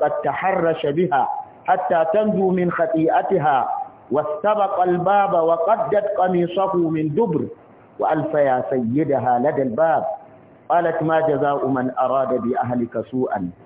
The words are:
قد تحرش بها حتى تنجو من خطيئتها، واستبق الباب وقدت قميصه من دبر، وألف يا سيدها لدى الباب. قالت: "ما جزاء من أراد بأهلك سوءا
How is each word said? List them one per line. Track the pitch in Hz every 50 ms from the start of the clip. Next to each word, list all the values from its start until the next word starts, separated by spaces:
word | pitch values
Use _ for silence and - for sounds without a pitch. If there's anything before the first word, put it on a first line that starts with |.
قد | 151 147
تحرش | 147 - - 143 135 - 175 190 190 180 170 165 160 - -
بها | 143 143 170 185 - 143 131 110 - - - - - - - -
حتى | 180 185 190 185 185 180 165 160 160 175
تنجو | 214 214 208 175 190 190 185
من | 185 180 180 175
خطيئتها، | - - 165 160 165 160 160 156 - 180 190 - 196 170 147 156 139 123 110 95 - - - - - - - -
واستبق | 120 147 147 151 151 - - 208 214 208 196 196 - 175
الباب | 180 180 175 175 165 190 202 202 196 196 185
وقدت | 165 160 165 165 160 165 208 226 214 - - 208 202 - - -
قميصه | 180 185 185 180 175 175 170 175 196 190 170 170 175 165 160
من | 160 156 156 151 143
دبر، | 208 233 185 156 131 113 - - - - - - - - - - -
وألف | - 135 156 156 143 - 151
يا | 147 143 135 127 123 - -
سيدها | 139 127 117 113 127 151 160 143 135 123 120 127 123 120
لدى | 143 151 143 143
الباب. | 131 123 110 147 160 165 156 110 107 - - - - - - - - - - - - -
قالت: | 156 175 175 165 160 160 156
"ما | 160 160 160
جزاء | 160 156 143 135 147 143 143 131 127
من | 131 135 127 123 127 - -
أراد | 131 123 131 135 131 127 127 123
بأهلك | 110 120 127 127 123 120 123 123 117 - - 113 - -
سوءا | 131 127 127 - - 98 92 87 - - -